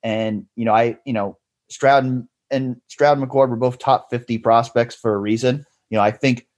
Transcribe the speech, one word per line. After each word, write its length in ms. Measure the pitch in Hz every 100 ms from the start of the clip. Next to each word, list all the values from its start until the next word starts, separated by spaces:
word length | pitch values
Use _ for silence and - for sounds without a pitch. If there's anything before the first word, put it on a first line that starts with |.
And, 460 | 113 107 110 107 - -
you 100 | 113
know, 80 |
I, 240 | 110 117 113 -
you 80 |
know, 240 | 113 101 - _ _ _
Stroud 340 | - 135 139
and, 240 | 131 127 120 _ _
and 280 | 135 131 120 _
Stroud 320 | - 147 143
and 80 | 131
McCord 220 | 135 135
were 80 | 117
both 200 | 127 123
top 300 | - 131 -
fifty 280 | 120 123 113
prospects 580 | 113 113 117 120 117 -
for 180 | 117
a 60 | 101
reason. 460 | 104 110 127 135 143 _ _
You 80 | 110
know, 60 |
I 80 | 104
think 360 | 127 135 123 _